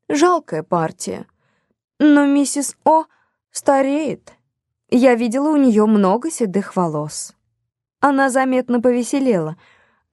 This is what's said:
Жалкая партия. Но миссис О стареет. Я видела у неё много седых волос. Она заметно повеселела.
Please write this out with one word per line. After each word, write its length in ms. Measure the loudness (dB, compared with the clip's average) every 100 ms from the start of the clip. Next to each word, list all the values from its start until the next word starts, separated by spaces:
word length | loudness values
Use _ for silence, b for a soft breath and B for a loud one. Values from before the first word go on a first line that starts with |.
| -6
Жалкая 540 | 0 2 0 -4 -10
партия. 640 | -4 -4 -4 -8 -12 -12 -14 _ _ _ _ _ _ 0
Но 260 | 4 4
миссис 540 | 4 2 0 -4 -8 -2 2
О 180 | 2 0 _ _ _ _
стареет. 840 | -4 0 2 0 -2 -4 -8 -14 _ _ _ _ _ _
Я 240 | 2 4
видела 360 | 2 0 -2 0
у 60 | 2
неё 300 | 2 2 2
много 440 | 2 2 0 -4
седых 440 | -6 -4 -4 -4
волос. 600 | -4 -4 -4 -8 -12 -16 _ _ _ _ _ _ _
Она 300 | 0 2 0
заметно 500 | 0 0 -2 -2 0
повеселела. 760 | 0 0 -2 -2 0 -2 -4 -10 b b b b _